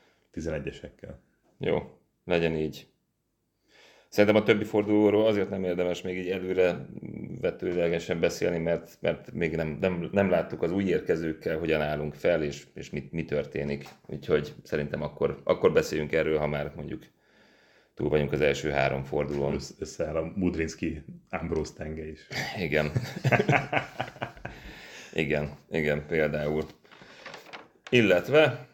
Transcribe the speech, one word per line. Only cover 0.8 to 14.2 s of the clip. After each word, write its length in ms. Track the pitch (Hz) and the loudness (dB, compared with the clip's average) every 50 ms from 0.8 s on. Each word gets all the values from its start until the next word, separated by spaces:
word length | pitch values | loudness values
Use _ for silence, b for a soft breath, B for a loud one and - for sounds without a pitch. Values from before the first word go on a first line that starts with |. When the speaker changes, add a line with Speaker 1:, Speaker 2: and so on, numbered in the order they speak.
| - 73 - _ - - - - _ _ _ _ _ _ _ _ | -14 -18 -18 _ -18 -18 -18 -18 _ _ _ _ _ _ _ _
Speaker 2:
Jó, 400 | - 82 82 78 - - - _ _ _ _ _ _ | -2 0 0 0 -2 -4 -12 _ _ _ _ _ _
legyen 320 | - 90 85 82 82 80 | 0 2 2 4 2 2
így. 300 | 78 78 76 69 - - - _ _ _ _ _ _ _ _ _ _ _ _ _ _ b b b b b b b b b b | 0 -2 -2 -4 -8 -16 -20 _ _ _ _ _ _ _ _ _ _ _ _ _ _ b b b b b b b b b b
Szerintem 340 | - - 104 104 107 107 107 | 2 4 6 6 6 6 6
a 20 | |
többi 200 | - 110 104 104 | 6 4 2 2
fordulóról 640 | 104 - 104 104 104 107 104 107 104 101 104 107 | 2 2 2 2 4 4 6 6 6 6 6 6
azért 240 | 113 107 101 95 95 | 4 4 2 0 0
nem 140 | 98 95 95 | -2 -2 -2
érdemes 380 | 90 90 87 90 90 87 87 - | 0 0 0 0 0 -2 -2 -4
még 160 | 92 92 92 | -6 -6 -4
így 120 | 92 90 | -4 -4
előre 560 | 95 95 90 92 92 92 90 90 87 - - - - - - - - - - - - - | -4 -4 -2 0 2 4 4 4 4 0 -4 -10 -12 -12 -12 -10 -10 -10 -10 -10 -8 -4
vetőlegesen 800 | - 90 82 - - 92 87 87 85 85 85 85 - - 90 85 | -4 -4 -4 -2 -4 -2 0 2 2 2 0 0 -2 -2 0 0
beszélni, 380 | 82 85 - - 90 90 87 85 | 2 0 2 0 0 0 0 0
mert, 400 | 82 85 85 80 - - - - | 0 0 0 -2 -2 -8 -12 -4
mert 320 | - 85 82 71 - - - | -2 -2 -2 -2 -6 -10 -6
még 240 | 85 85 80 80 | -2 -2 -2 0
nem, 120 | 80 80 78 76 - | -2 -2 -4 -2 -2
nem, 280 | 90 92 90 87 85 80 - | 0 0 0 -2 -4 -2 2
nem 180 | 101 98 92 | 2 4 4
láttuk 320 | 87 82 82 - - 85 87 | 4 2 2 -2 -4 -2 -2
az 100 | 82 87 | 0 0
új 120 | 98 101 | 0 2
érkezőkkel, 720 | 92 82 78 - - 87 82 82 80 78 - - 82 80 80 | 2 0 0 0 0 0 0 0 -2 -4 -4 -4 -4 -4 -2
hogyan 220 | 85 80 78 76 | 0 0 2 2
állunk 340 | 76 76 76 73 76 76 71 | 2 0 -2 -2 -4 -6 -6
fel, 280 | - - 87 87 80 76 | -2 2 2 2 2 2
és, 240 | 73 69 - - - _ | -2 -4 -8 -12 -16 _
és 160 | 76 69 - | -16 -14 -10
mit, 220 | - 76 69 - - | -8 -10 -8 -6 -6
mi 120 | 82 76 | -6 -4
történik. 640 | - 71 73 69 71 - 73 71 71 71 69 69 - - - _ | -2 -2 -2 -4 -4 -6 -6 -4 -4 -4 -6 -8 -12 -20 -20 _
Úgyhogy 480 | - 73 71 | -12 -12 -10